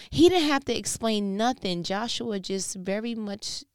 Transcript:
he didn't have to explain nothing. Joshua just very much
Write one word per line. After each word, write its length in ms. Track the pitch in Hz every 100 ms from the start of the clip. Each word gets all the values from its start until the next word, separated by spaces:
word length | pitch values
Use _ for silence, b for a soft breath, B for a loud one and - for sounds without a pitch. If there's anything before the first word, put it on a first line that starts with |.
| B
he 180 | - 339
didn't 200 | 359 302
have 160 | 277
to 120 | 269 233
explain 600 | 202 - 226 214 202 196
nothing. 480 | 233 262 196 175
Joshua 560 | 170 190 233 - 240 202
just 340 | 185 190 185
very 400 | 196 180 202 233
much 500 | 226 208 202 - - -